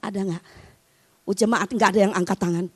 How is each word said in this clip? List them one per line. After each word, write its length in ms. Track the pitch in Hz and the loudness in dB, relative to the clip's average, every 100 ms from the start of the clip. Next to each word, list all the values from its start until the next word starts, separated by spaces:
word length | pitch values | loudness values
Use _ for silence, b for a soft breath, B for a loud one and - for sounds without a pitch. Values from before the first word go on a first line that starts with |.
Ada 180 | - 196 196 | -8 -6 -6
nggak? 100 | 170 b b b b _ _ _ _ - | -6 b b b b _ _ _ _ -6
Oh, 80 | 196 | 0
jemaat 320 | 220 233 - | 2 0 -2
nggak 200 | 233 214 | 2 2
ada 80 | 196 196 | 4 2
yang 40 | 180 | 2
angkat 240 | 175 190 | -2 -2
tangan. 240 | 175 170 180 | 0 -2 -4